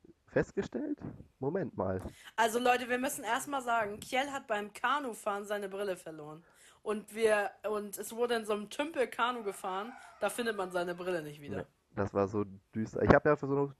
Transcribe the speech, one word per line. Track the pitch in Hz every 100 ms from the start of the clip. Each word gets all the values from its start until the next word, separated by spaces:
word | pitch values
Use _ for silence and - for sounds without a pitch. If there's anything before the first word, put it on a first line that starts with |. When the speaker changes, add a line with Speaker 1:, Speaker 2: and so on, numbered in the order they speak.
| - - _
Speaker 1:
festgestellt, | - - - 202 233 302 294 - - - _
Moment | 135 185 139 -
mal. | 95 92 - - - -
Speaker 2:
Also | 233 226
Leute, | 247 247 240
wir | 247
müssen | 262 277
erst | 214 247 262
mal | 277
sagen, | 247 233 208 214
Kjell | - 226 285
hat | 269 -
beim | 208 208
Kanufahren | - 247 285 269 208 - 202 208
seine | 208 196
Brille | 196 208 180
verloren. | - 160 151 156 - - - -
Und | 208 214 190
wir, | 208 220 214 196 - 202
und | 208 208 196
es | 214 226
wurde | 240 233
in | 214
so |
einem | 208 208
Tümpel | - 294 320 226
Kanu | - 240 247
gefahren, | 202 190 196 185 220 - - -
da | 202
findet | 220 233 208
man | 185
seine | 175 180 175
Brille | 180 175
nicht | 151 147
wieder. | 143 -
Speaker 1:
Nee, | - _ _ -
das | 98
war | 101 98
so | 104 101 95 -
düster. | 110 113 -
Ich | 104
habe | 143 151
ja | 151
versucht, | 135 139 143